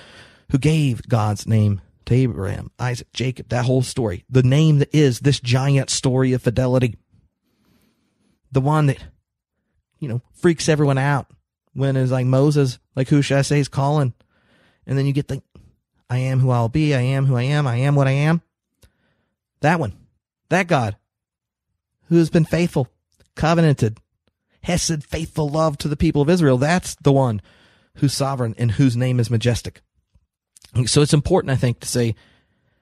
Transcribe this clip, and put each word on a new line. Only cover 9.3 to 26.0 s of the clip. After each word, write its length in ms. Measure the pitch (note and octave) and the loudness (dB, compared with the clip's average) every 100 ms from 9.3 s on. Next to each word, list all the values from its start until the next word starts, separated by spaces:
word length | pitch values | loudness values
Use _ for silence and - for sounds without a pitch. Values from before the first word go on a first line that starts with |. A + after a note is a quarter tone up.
| _ _ _ _ _ _ _ | _ _ _ _ _ _ _
you 100 | D3 | -8
know, 140 | B2 - | -8 -10
freaks 340 | _ F3+ D#3+ - | _ 0 0 0
everyone 300 | D3 C#3+ C3 | 0 0 0
out 280 | C#3 C#3 - _ _ _ _ | 0 -2 -6 _ _ _ _
when 240 | C3 C#3 C3 | -4 -2 0
it's 140 | B2+ | 0
like, 160 | B2+ B2+ | 0 0
"Moses, 520 | C3 D3 D3 C3 - _ - | 2 2 2 0 -4 _ -6
like, 120 | C3 | 0
who 140 | C#3+ | 2
should 160 | C#3 C#3 | 2 0
I 40 | |
say 180 | C3+ D3 | 0 0
is 80 | C3+ | -2
calling?" 460 | - C#3 D3+ C3 - _ _ _ _ _ _ - | -2 -2 0 -2 -6 _ _ _ _ _ _ -6
And 120 | C#3 | -2
then 80 | C#3 | -2
you 60 | |
get 160 | C#3 - | -2 -4
the, 140 | C3+ - - - _ _ _ - | -10 -14 -20 -20 _ _ _ -6
"I 80 | B2 | -4
am 220 | C3 C3 | -2 0
who 100 | C3 | 2
I'll 180 | A#2+ A2+ | 2 0
be, 260 | D#3 D3+ | 0 0
I 60 | C3+ | 0
am 260 | B2 C3+ C3+ | 0 0 0
who 100 | A#2+ | 0
I 80 | |
am, 220 | C3 D3 C#3 | 0 -2 -2
I 100 | A#2 | 0
am 180 | C#3 | 0
what 140 | C#3+ C3+ | 2 2
I 40 | |
am." 300 | C#3 D3+ E3+ - _ _ _ _ _ _ _ _ _ _ _ | 2 0 0 -4 _ _ _ _ _ _ _ _ _ _ _
That 200 | C#3+ E3+ | -2 0
one, 120 | A2+ - _ _ _ _ - | -4 -10 _ _ _ _ -4
that 160 | F3 F3 | -2 0
God, 300 | D3 G#2+ G2+ _ _ _ _ _ _ _ _ _ _ | 0 -2 -8 _ _ _ _ _ _ _ _ _ _
who 120 | - E3+ | 0 2
has 140 | D#3+ | 2
been 140 | F3 | 2
faithful, 440 | D#3 D#3+ F3 D3+ B2+ _ _ _ _ | 0 0 -2 -2 -6 _ _ _ _
covenanted, 640 | - D#3 E3+ D#3+ C3+ A2 A2 _ _ _ _ _ _ | -4 0 2 2 2 -2 -4 _ _ _ _ _ _
hesed, 420 | - F3 - D#3 | -4 -4 -2 -6
faithful 440 | - D#3+ D#3+ - D3 | -6 -10 -8 -6 -4
love 300 | D3+ D#3+ C#3+ | 0 0 -2
to 100 | D3+ | -6
the 80 | |
people 260 | C#3+ | -2